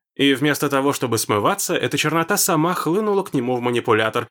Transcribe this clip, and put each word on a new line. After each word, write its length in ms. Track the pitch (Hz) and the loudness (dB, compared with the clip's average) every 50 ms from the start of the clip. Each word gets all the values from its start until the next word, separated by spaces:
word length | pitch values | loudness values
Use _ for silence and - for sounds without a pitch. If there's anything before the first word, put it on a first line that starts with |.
| _ _ _ | _ _ _
И 180 | - 139 139 135 | 0 2 2 2
вместо 340 | 120 147 151 135 - 151 139 | 2 0 0 0 0 0 0
того, 240 | 139 135 135 143 | 0 2 2 0
чтобы 240 | 131 - 135 117 113 | 0 0 -2 -2 0
смываться, 580 | 107 - - 110 104 110 160 196 - - - 170 | -2 0 0 0 2 2 0 0 -2 -2 -2 -2
эта 220 | - - 120 156 | -2 -2 -2 -2
чернота 400 | 135 151 151 156 165 165 - 208 | -2 -2 0 0 0 0 0 0
сама 380 | 190 - 196 170 151 160 180 175 | 0 0 0 2 2 2 0 -2
хлынула 480 | - - 151 175 214 214 208 196 196 | -2 -2 -2 0 0 0 0 0 -2
к 100 | 185 - | -2 -2
нему 240 | - 135 120 127 127 | -2 -2 0 0 -2
в 40 | 120 | 0
манипулятор, 640 | 120 123 120 117 - 123 110 107 110 110 110 120 117 - | 0 0 0 0 2 2 2 2 2 0 -2 -4 -6 -6